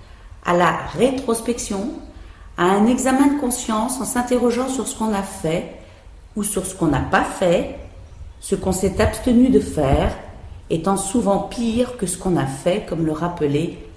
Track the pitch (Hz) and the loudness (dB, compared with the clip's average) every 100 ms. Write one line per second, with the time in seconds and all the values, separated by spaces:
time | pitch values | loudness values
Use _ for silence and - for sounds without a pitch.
0 | - - - - - 175 170 - - 147 | -20 -20 -20 -8 0 4 4 2 -4 0
1 | 254 262 - 226 - 233 - 196 240 330 | 2 2 -2 -2 -2 -4 -4 -4 -6 -8
2 | - - - - - - 175 202 220 254 | -14 -18 -20 -20 -10 0 2 4 4 4
3 | 262 262 285 285 247 - - 220 240 - | 2 4 4 4 -2 -2 -2 -2 0 -4
4 | 202 247 247 247 240 233 269 262 - - | -4 -2 0 2 2 2 -2 -2 -4 -4
5 | 220 196 196 - 160 170 - - - - | -2 -2 -4 -4 -2 -2 -4 -12 -20 -20
6 | - - - 214 202 185 180 - 165 135 | -20 -20 -12 -6 -4 -4 -4 -2 0 0
7 | - 190 - - 180 190 277 - - - | 2 0 0 0 2 2 0 -8 -16 -18
8 | - - - - - 185 190 185 190 185 | -18 -18 -18 -12 -4 -2 0 0 0 2
9 | 208 - 254 233 262 214 - 156 139 151 | 0 0 4 6 6 6 4 0 4 4
10 | 196 - - - - - - 165 180 190 | 2 -2 -14 -16 -16 -14 -4 -2 0 0
11 | - 240 190 196 - - 233 226 240 - | 0 0 2 0 0 -4 0 2 0 -2
12 | 180 - 185 156 135 135 175 208 - 160 | -6 -4 0 0 0 -2 0 0 -2 -2
13 | 156 156 170 160 147 143 170 - - | -2 0 -4 -2 0 0 -2 -6 -16